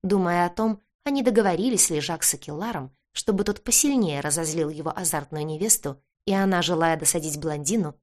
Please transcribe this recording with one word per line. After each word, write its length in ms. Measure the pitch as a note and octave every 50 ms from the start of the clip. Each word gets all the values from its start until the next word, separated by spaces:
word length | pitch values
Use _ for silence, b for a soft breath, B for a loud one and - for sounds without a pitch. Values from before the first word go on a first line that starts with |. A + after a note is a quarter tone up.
| -
думая 440 | F#3 G3+ G3 F#3 F3 F3 F3 F3
о 40 | F3
том, 320 | F3 - A3 A3 A3 G#3 _ _ _ _ _
а 60 | C#4+
не 120 | C#4 C#4 B3+
договорились 680 | B3 G#3+ A3 G#3+ G3+ F3 D#3+ G3 C4 A#3+ F#3 - -
ли 100 | E3+ D3+
Жак 220 | C#3+ - E3+ D#3+ -
с 120 | - -
Акелларом, 560 | - - - D3 D3+ G3 A#3 A3+ E3 C3 C3 _ _ _ _ _
чтобы 320 | - - - G3+ F#3+ G#3
тот 180 | G#3 G3+ - _
посильнее 580 | - A#3 - - D4 C#4 C4 G#3+ E3 D3 C#3
разозлил 500 | C#3+ D3 C#3+ E3 E3 D#3 D#3 E3 D#3 D3+
его 200 | D#3 D3 D#3 E3 -
азартную 500 | - F#3 E3 - D#3 C#3 - - D3+ D3+
невесту, 560 | D#3 D#3 D#3 F#3+ A3 - - - C#3+ C#3 C3+ _ _ _ _ _
и 60 | - G3
она, 300 | G3 G3 G3 F#3+ F3 E3+
желая 360 | D#3+ F3+ D#3+ E3 E3 D#3+ D#3
досадить 400 | D#3+ - - F3 D3+ D#3 D3 D3
блондину 560 | D#3 D#3+ D3+ D3 D3 C#3 G#3 A#3 F#3 D3+ C#3+ _